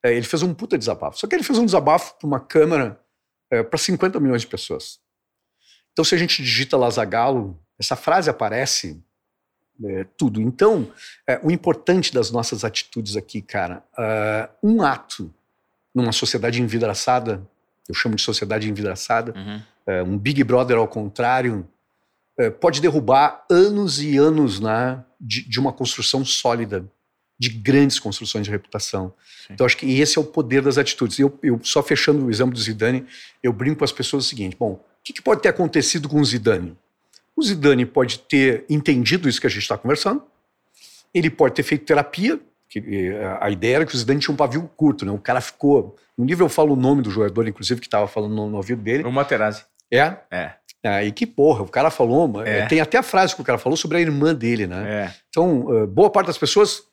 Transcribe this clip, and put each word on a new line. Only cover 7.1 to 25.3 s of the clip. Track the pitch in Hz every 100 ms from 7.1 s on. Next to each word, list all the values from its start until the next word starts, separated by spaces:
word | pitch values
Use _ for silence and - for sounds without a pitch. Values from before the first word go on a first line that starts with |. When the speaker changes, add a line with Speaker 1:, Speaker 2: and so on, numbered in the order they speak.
| 113 120 131 101 85 _ _
Speaker 1:
essa | - 127
frase | - 175 156
aparece, | 127 107 110 135 - 87 78 _ _ _ _ _ _ _ _
é, | 107 95 95 _
tudo. | 131 107
Então, | 113 127 202 214 113 - - - -
é, | 127
o | 151
importante | 170 - 151 - 180 -
das | 127 110
nossas | 117 113 110
atitudes | 110 - - - 104 104
aqui, | - 107
cara, | 98 101 87 90 _ -
é, | 110 107 107 107 113 _
um | 208 226
ato | 151 127 - - 85 _ _ _ _ _ _
numa | 127 120
sociedade | 113 - 123 117 117
envidraçada, | 120 113 113 101 - 127 113 98 95 _ _ _ -
eu |
chamo | 92 117
de | 107
sociedade | - 110 101 107 107
envidraçada, | 101 104 92 - 117 117 95
Speaker 2:
Uhum. | 98 107 110 _ -
Speaker 1:
é, | 92
um | 90 101
Big | 101 139
Brother | 117 123 127 117
ao | 113
contrário, | - 104 - 120 127 127 107 87 _ _ _ _ _ _ -
é, | 117
pode | - 170 143
derrubar | 170 151 120 135 147 - _
anos | 175 196 208 196 139
e | 147 139
anos, | 151 156 139 98
né, | 110 110 127 131 - _
de, | 120